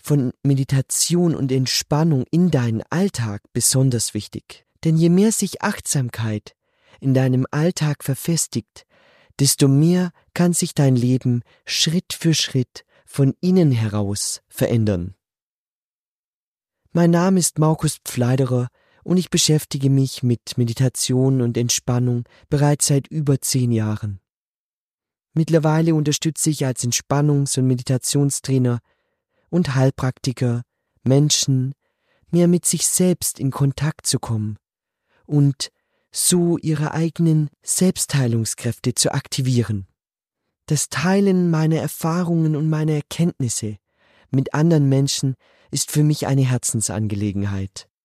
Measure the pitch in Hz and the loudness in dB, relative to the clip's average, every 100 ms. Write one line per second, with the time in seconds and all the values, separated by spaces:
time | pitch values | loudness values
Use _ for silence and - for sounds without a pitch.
0 | - 147 127 - 139 135 135 135 - - | -2 0 0 -2 0 0 0 -2 -2 -4
1 | - 175 175 147 131 131 123 - - 147 | 0 2 2 0 0 0 -2 -2 -2 0
2 | 165 135 120 165 180 147 117 113 - 160 | 2 2 0 0 2 2 0 -2 -4 -2
3 | 196 - 113 101 _ 120 - 131 135 120 | -2 -2 -6 -8 _ -2 0 2 2 0
4 | - 107 - - - - _ - 165 160 | -4 -8 -10 -14 -16 -20 _ -6 0 2
5 | 170 180 220 - 196 - 208 - - 147 | 4 4 4 2 -4 -4 -6 -6 -4 -2
6 | 120 - 113 107 - _ _ _ _ - | -2 -4 -4 -4 -8 _ _ _ _ -6
7 | 135 131 131 127 131 147 170 - 151 143 | 0 2 2 0 0 0 -2 0 -2 -4
8 | - 131 - 165 - 120 - - _ _ | -4 -6 -2 -4 -2 -6 -8 -18 _ _
9 | _ _ _ - 139 - 143 139 165 180 | _ _ _ 0 0 4 4 4 4 2
10 | 180 - _ - 175 170 170 - 139 123 | 0 -6 _ -2 0 0 -4 0 2 2
11 | 123 127 127 120 - _ - - 160 175 | 2 0 0 -2 -4 _ -8 -4 -2 -2
12 | - - 165 151 - 131 123 - - _ | -4 -4 0 0 0 -4 -4 -8 -20 _
13 | _ - 135 - 180 185 156 120 110 104 | _ 0 0 0 2 4 4 2 0 -2
14 | 98 104 - - _ - - 117 104 90 | -4 -4 -6 -8 _ -4 0 2 0 -2
15 | 92 - _ _ _ _ _ _ _ _ | -4 -12 _ _ _ _ _ _ _ _
16 | _ _ _ _ _ _ _ _ _ 170 | _ _ _ _ _ _ _ _ _ 2
17 | 170 170 185 190 - - 156 156 151 - | 4 4 4 2 0 2 2 2 -2 -4
18 | - 123 120 131 127 123 123 _ _ _ | -8 -2 0 2 0 0 -4 _ _ _
19 | - 180 - 180 - 151 - 143 135 135 | -2 0 0 0 2 0 0 -2 2 2
20 | 135 - 123 120 - - 117 113 131 - | 0 -2 -2 -2 -4 -4 -2 0 -2 -2
21 | - 127 131 131 120 117 120 - - 123 | -2 2 2 2 0 0 -2 -2 -2 0
22 | 123 120 - _ - 143 147 147 - 139 | 0 -2 -6 _ -4 0 2 2 2 0
23 | - 156 143 135 - 131 123 113 107 107 | -2 -4 0 0 0 -2 0 0 -2 -4
24 | 104 95 _ _ _ _ _ _ _ _ | -6 -10 _ _ _ _ _ _ _ _
25 | _ _ _ 160 160 160 156 156 165 156 | _ _ _ -2 2 2 2 2 2 2
26 | 151 143 165 - 160 147 135 123 120 - | 0 -2 -2 -2 -2 0 -2 -2 -4 -4
27 | - 139 147 143 143 135 131 127 - 127 | -2 0 2 2 0 0 0 0 0 -2
28 | - 143 143 - - 135 123 120 _ _ | 0 0 0 -2 -2 0 2 -2 _ _
29 | _ _ _ _ - 175 143 131 135 - | _ _ _ _ -4 -2 0 2 2 0
30 | 131 - 135 120 123 120 - _ _ _ | -6 -4 -6 -2 -2 -2 -8 _ _ _
31 | 120 139 147 - - 131 131 - _ _ | 0 2 2 0 0 0 -2 -8 _ _
32 | _ _ - 170 175 175 - 170 - - | _ _ -2 2 4 2 0 -2 -2 0
33 | 180 170 - - 135 - 139 - 147 - | 0 0 -4 -4 -4 0 -2 0 -4 -4
34 | - 135 - 110 107 107 _ _ _ _ | -4 -4 -4 -4 -4 -8 _ _ _ _
35 | _ _ - 147 143 - - _ _ _ | _ _ -2 2 2 0 -8 _ _ _
36 | _ - - 180 170 165 151 147 151 160 | _ -4 0 2 2 0 -2 -2 -2 -2
37 | 165 - 165 156 151 _ - - 185 - | -4 0 2 2 0 _ -6 0 0 0
38 | - 139 123 113 110 - 117 - 127 - | -2 0 0 0 -2 -6 -6 -4 -4 -2
39 | - 139 - - 131 120 110 104 95 _ | -2 -2 -6 -4 0 0 0 -4 -8 _
40 | _ _ _ _ _ _ - 147 - - | _ _ _ _ _ _ -4 -4 -4 -4
41 | 175 196 202 185 175 156 156 160 139 - | 0 2 2 2 2 2 2 0 -2 -4
42 | 165 170 170 170 160 147 156 156 156 151 | -4 -2 0 0 0 0 0 0 0 -2
43 | - - 170 - 123 - 107 104 _ _ | -4 -2 -2 -2 -4 -4 -8 -10 _ _
44 | _ _ - 131 131 143 165 156 139 135 | _ _ -4 -2 -2 0 2 4 4 2
45 | 139 - 135 127 _ _ - - - 147 | 0 -2 -4 -6 _ _ -10 -8 -4 0
46 | 151 147 95 135 127 123 - 113 104 104 | 2 0 0 2 2 0 -2 -4 -4 -4
47 | 107 104 104 98 101 98 95 - - _ | -4 -2 -4 -2 -4 -4 -8 -12 -20 _